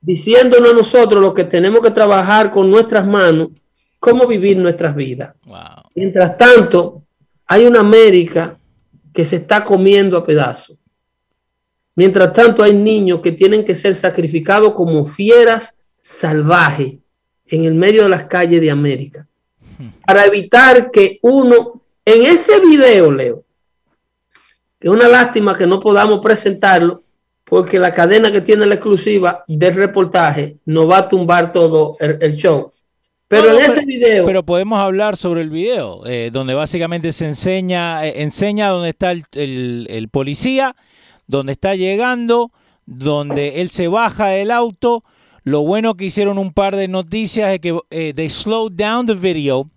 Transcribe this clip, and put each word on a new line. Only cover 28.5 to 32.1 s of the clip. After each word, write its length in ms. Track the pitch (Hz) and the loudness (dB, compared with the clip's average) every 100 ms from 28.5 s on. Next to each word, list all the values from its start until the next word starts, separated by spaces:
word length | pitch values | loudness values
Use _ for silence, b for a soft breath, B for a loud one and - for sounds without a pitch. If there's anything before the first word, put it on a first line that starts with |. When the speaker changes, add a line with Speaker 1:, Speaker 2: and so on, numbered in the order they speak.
| 214 208 | 2 2
Speaker 1:
la 100 | 208 | 0
exclusiva 680 | 214 196 214 202 180 - - | 0 -2 0 0 -2 -4 -8
del 260 | 156 180 175 | -2 -2 0
reportaje 840 | 196 196 175 180 160 147 147 - - | -2 -2 -2 0 0 -2 -8 -12 -6
nos 240 | 160 160 | 0 2
va 80 | 190 | 2
a 120 | 190 | 2
tumbar 420 | 185 175 175 170 | -2 0 0 0
todo 420 | 175 165 160 151 - | 0 0 2 -2 -4
el, 180 | 151 | -6